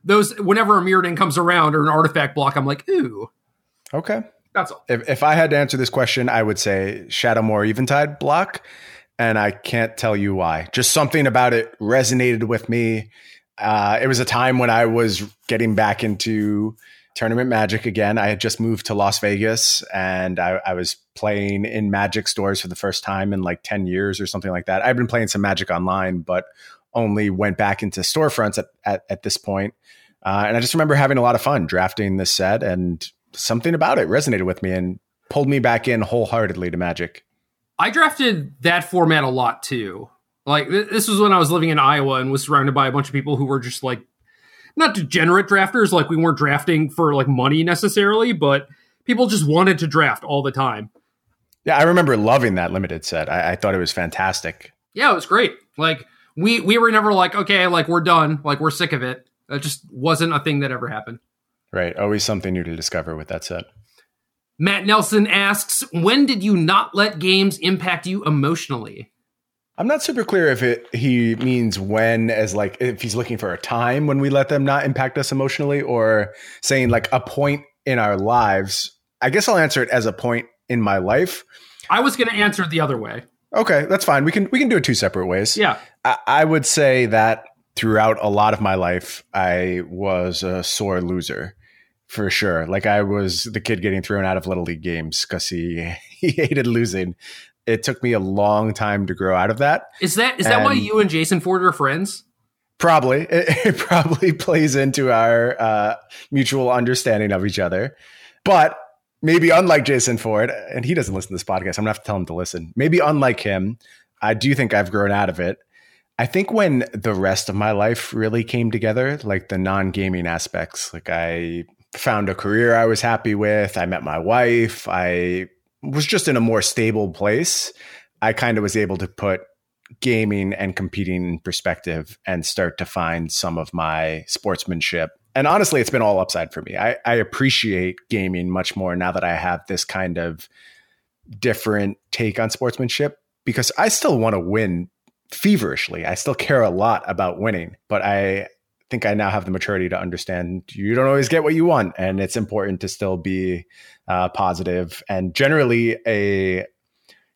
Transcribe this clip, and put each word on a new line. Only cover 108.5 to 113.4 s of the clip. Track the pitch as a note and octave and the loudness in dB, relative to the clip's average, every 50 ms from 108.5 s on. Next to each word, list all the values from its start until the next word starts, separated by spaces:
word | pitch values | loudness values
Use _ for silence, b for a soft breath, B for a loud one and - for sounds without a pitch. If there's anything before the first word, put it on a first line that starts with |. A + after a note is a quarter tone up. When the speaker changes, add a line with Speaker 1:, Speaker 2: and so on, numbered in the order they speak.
| G3 E3+ D#3 D#3+ - - - - _ _ _ _ _ _ | 6 6 6 4 2 -4 -18 -20 _ _ _ _ _ _
Speaker 2:
maybe | - D#3 E3 E3+ E3 E3 | 2 4 4 6 6 6
unlike | E3 E3+ F#3+ F3 D#3+ D3+ B2 | 6 6 6 6 4 4 4
Jason | C#3 C#3 B2 - C3 A#2 | 2 2 2 2 0 -2
Ford, | A2+ - A2+ G#2+ G#2 A2+ B2 | -2 -2 -2 0 0 0 0
and | - G#2+ F#2 F2+ - B2+ A#2 | -2 -8 -10 -8 -8 -6 -2
he | C3 F3 | 0 0
doesn't | E3 B2 - F#2+ | 0 0 -2 -4
listen | F#2+ F2+ - | -6 -6 -8
to | F#2+ | -10
this | F2+ - | -10 -6
podcast, | - F#2+ F#2 F#2 F#2+ E2+ | -4 -4 -2 -2 -4 -4
I'm | - G#2+ | -2 -2
gonna | A2 | -2
have | G#2 - | -2 -4
to | - | -6
tell | - G#2 | -6 -4
him | F#2+ F2+ | -4 -4
to | - E2 | -6 -6
listen. | F2 F2+ - - F2 E2 E2 - | -8 -8 -6 -8 -10 -12 -8 -4
Maybe | A2+ C3+ D#3+ E3 F3+ | -2 0 2 2 2
unlike | D3 D3+ D#3 C#3+ C3+ B2+ A#2+ - | 2 2 2 2 2 2 0 0